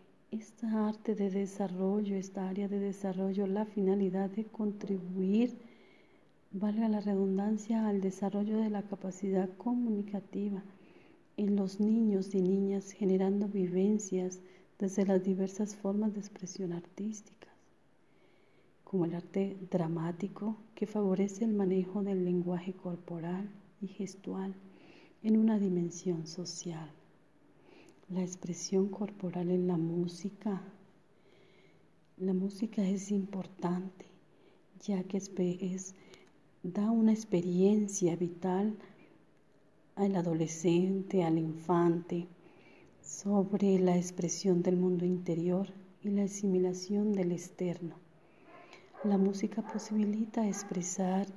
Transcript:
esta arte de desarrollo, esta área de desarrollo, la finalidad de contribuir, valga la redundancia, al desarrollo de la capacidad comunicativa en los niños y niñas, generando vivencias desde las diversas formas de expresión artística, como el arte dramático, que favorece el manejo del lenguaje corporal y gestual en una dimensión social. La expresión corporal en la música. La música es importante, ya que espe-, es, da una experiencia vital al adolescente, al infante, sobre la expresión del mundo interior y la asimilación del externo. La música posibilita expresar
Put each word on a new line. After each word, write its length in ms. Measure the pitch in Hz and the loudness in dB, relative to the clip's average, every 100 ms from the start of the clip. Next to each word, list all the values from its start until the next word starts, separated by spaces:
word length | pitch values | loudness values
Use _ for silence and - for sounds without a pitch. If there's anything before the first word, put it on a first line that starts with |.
| - _ _ | -20 _ _
esta 580 | 220 - - 226 220 214 | -12 -12 -8 -2 0 0
arte 260 | 214 - | -2 -4
de 160 | 202 202 | -2 0
desarrollo, 880 | 190 196 - 196 180 190 208 202 196 | 0 -2 -2 -4 0 0 0 0 -2
esta 320 | 190 - 185 | -4 -6 -4
área 200 | 190 202 | -4 -2
de 100 | 202 | -2
desarrollo, 680 | 202 196 196 185 190 196 196 | -2 -4 -4 -2 -2 0 0
la 180 | 196 | 0
finalidad 640 | 214 - 190 202 190 185 196 | -2 0 2 4 2 0 -2
de 160 | 196 | -2
contribuir, 1120 | 214 - 214 202 196 196 180 185 190 208 240 - - - - - - - _ _ _ | -6 -4 -4 -4 -4 -4 -4 -2 2 4 2 -2 -16 -20 -20 -20 -20 -20 _ _ _
valga 360 | 196 208 214 226 | -4 -2 2 2
la 120 | 208 | 2
redundancia, 880 | 208 196 196 190 202 214 - 226 220 | 2 2 2 2 0 -2 0 0 2
al 120 | 202 | 2
desarrollo 580 | 190 190 196 202 208 214 | 0 -2 -2 0 0 0
de 100 | 220 | 0
la 140 | 208 | -2
capacidad 680 | 196 196 190 180 196 190 190 - | -6 -8 -8 -6 0 2 0 -2
comunicativa 1040 | 240 247 240 208 202 202 - 196 202 196 - - - - - - _ - | -2 0 0 0 -2 -6 -6 -6 -4 -4 -8 -18 -20 -20 -20 -20 _ -2
en 200 | 208 202 | 2 2
los 240 | 190 - | 0 0
niños 540 | 214 220 220 190 190 | 2 4 4 2 2
y 80 | 196 | 2
niñas, 500 | 180 196 196 196 196 | 4 4 2 -2 -4
generando 560 | - 190 190 190 202 202 | -2 2 4 4 2 0
vivencias 920 | 202 180 180 196 214 - 185 185 185 - - - - | 0 0 2 4 2 0 -2 -2 -6 -14 -20 -20 -6
desde 280 | 202 196 196 | -2 2 4
las 160 | 190 | 4
diversas 520 | 190 185 190 - 208 | 4 0 -2 -2 -6
formas 380 | - 196 202 214 | -4 -2 0 0
de 80 | 202 | -2
expresión 520 | 190 - 180 - 185 | -8 -12 -12 -6 -6
artística, 760 | 170 170 - 202 214 - - - - _ _ _ _ _ _ _ _ _ _ _ _ | -6 -8 -8 -8 -8 -14 -20 -20 -20 _ _ _ _ _ _ _ _ _ _ _ _
como 240 | - 190 170 | -4 0 0
el 80 | |
arte 420 | 170 170 196 196 196 180 | -2 -4 -4 -4 -4 -4
dramático, 840 | 180 165 165 165 175 196 - 208 220 - | -2 -2 -2 -2 -4 -6 -6 -6 -6 -12
que 120 | - 208 | -8 -6
favorece 580 | 214 202 185 196 - | -2 0 2 0 0
el 100 | 226 | 0
manejo 480 | 208 190 185 180 208 | 2 2 2 0 -2
del 220 | 196 190 | -2 0
lenguaje 500 | 180 180 175 180 180 | 2 2 0 -2 -6
corporal 760 | 185 180 175 - 170 165 185 208 - - _ | -8 -8 -10 -8 -8 -6 -6 -6 -12 -20 _
y 60 | 196 | -10
gestual 680 | - 190 - 185 190 190 190 - - - - - - | -8 -10 -8 -8 -6 -6 -8 -16 -20 -20 -20 -20 -4
en 140 | 220 220 | 4 6
una 200 | 220 214 | 6 4
dimensión 680 | 196 175 170 - 185 165 160 | 2 2 0 -2 -4 -2 -4
social. 640 | - 175 - 175 160 156 - - _ _ _ - - - - - - - | -10 -10 -10 -10 -10 -12 -16 -20 _ _ _ -20 -20 -20 -20 -20 -20 -8
La 100 | 180 | -4
expresión 680 | 180 - 175 170 - 190 196 | -4 -6 -8 -8 0 2 2
corporal 600 | 196 202 - 180 175 180 | 0 -6 -6 -6 -2 0
en 160 | 180 180 | 2 2
la 120 | 175 | 2
música. 840 | 165 175 175 - 202 - 220 185 - - - _ _ _ _ - - - - - _ _ _ - | 0 0 -2 -4 -8 -6 -4 -4 -6 -18 -20 _ _ _ _ -20 -20 -20 -20 -20 _ _ _ -6
La 160 | 185 | -2
música 520 | 185 196 202 226 - 190 | 0 -2 -4 -4 0 0
es 240 | 196 196 | 0 0
importante, 920 | 202 190 196 180 - 175 180 190 - - - _ _ - - _ 185 | -2 -2 -6 -8 -6 -4 -2 -6 -12 -20 -20 _ _ -20 -20 _ -12
ya 200 | - 190 | -4 -4
que 120 | 185 196 | -2 -6
espe-, 400 | 190 - 180 180 | -4 -2 0 0
es, 320 | 190 185 - - - - - _ _ _ | -4 -6 -8 -16 -20 -20 -20 _ _ _
da 280 | 180 180 208 | -6 -2 2
una 220 | 226 220 | 4 4
experiencia 1000 | 220 - 180 180 175 190 214 202 - 175 165 | 4 2 0 2 4 6 6 2 0 0 2
vital 600 | 175 175 185 185 214 214 - - - - _ _ _ _ _ _ _ | -2 -2 -2 0 0 -2 -10 -20 -20 -20 _ _ _ _ _ _ _
al 200 | - 202 190 | -2 0 2
adolescente, 1080 | 170 160 160 - 185 170 185 190 185 190 | 2 0 0 0 4 4 4 0 0 2
al 140 | 165 165 | 4 2
infante, 880 | 160 156 - 175 170 170 - 175 175 - - - - - - - | 0 -4 2 4 6 4 0 -6 -6 -12 -20 -20 -20 -20 -20 -20
sobre 800 | - - 202 202 196 202 202 190 | -16 -8 2 2 4 4 4 6
la 180 | 185 180 | 6 4
expresión 680 | 175 - 170 - 196 175 | 2 -2 -4 0 4 4
del 140 | 180 180 | 4 4
mundo 300 | 185 175 180 | 4 2 2
interior 600 | 180 180 165 175 180 196 - - - | 0 0 0 2 0 -2 -8 -20 -10
y 80 | 208 | -2
la 140 | 202 | 0
asimilación 880 | 196 196 202 185 180 180 - 202 214 | 0 0 2 2 2 0 -2 0 2
del 180 | 196 175 | 2 0
externo. 640 | 175 - - 180 160 170 - - - - - - - - - - - | -2 -6 -6 -4 -4 -8 -12 -18 -20 -20 -20 -20 -20 -20 -20 -20 -4
La 120 | 208 196 | 2 4
música 460 | 190 202 214 - | 4 2 -2 -4
posibilita 840 | 208 214 - 214 208 214 226 - 214 | -6 -6 -2 0 2 0 -2 0 0
expresar 800 | 196 - 180 175 - 185 190 196 | -2 -4 -4 -4 -2 0 0 -2